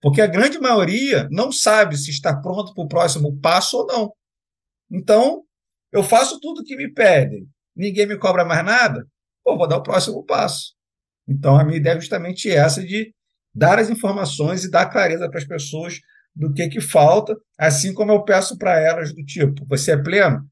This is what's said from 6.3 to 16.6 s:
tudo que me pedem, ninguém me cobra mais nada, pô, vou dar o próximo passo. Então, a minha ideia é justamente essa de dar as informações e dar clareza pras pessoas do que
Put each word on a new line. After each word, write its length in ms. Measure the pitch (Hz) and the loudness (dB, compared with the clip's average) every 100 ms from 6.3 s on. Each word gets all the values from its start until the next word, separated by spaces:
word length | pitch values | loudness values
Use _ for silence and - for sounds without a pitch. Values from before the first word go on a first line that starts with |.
| 302 | -4
tudo 220 | 302 330 | -12 -12
que 140 | - 269 | -12 -10
me 160 | 285 | -10
pedem, 540 | - 208 160 135 104 95 _ _ | 2 4 6 2 -4 -16 _ _
ninguém 320 | - 196 190 202 | -8 -6 0 -2
me 100 | 202 | 0
cobra 280 | 190 180 | 0 2
mais 200 | 170 165 | 2 0
nada, 400 | 170 233 233 131 117 _ _ _ | 2 2 2 0 -10 _ _ _
pô, 120 | - - | -2 0
vou 120 | 165 | 0
dar 100 | 170 | 0
o 40 | |
próximo 420 | - 185 - - | 0 -2 -2 -6
passo. 500 | - 254 214 - - _ _ _ _ _ - | -4 -2 -2 -4 -12 _ _ _ _ _ -6
Então, 300 | 139 143 139 | -2 4 4
a 60 | |
minha 120 | 151 160 | 4 0
ideia 180 | 151 | 0
é 60 | 165 | -2
justamente 480 | 165 196 170 180 220 | -4 -8 -6 -8 0
essa 340 | 165 156 143 | 2 2 0
de 300 | 185 202 220 _ _ _ _ | -6 -8 -8 _ _ _ _
dar 240 | - 160 208 | 0 4 4
as 120 | 220 | 2
informações 760 | 226 196 202 170 - 151 180 | -2 -4 -4 -6 -4 -4 -4
e 60 | 180 | 0
dar 160 | 160 175 | 0 0
clareza 420 | - 185 165 175 | 0 -2 -2 -6
pras 160 | 165 | -8
pessoas 540 | 143 165 139 156 170 175 _ _ _ | -10 -10 -10 -10 -10 -14 _ _ _
do 180 | 156 151 | -6 -4
que 160 | 143 | -2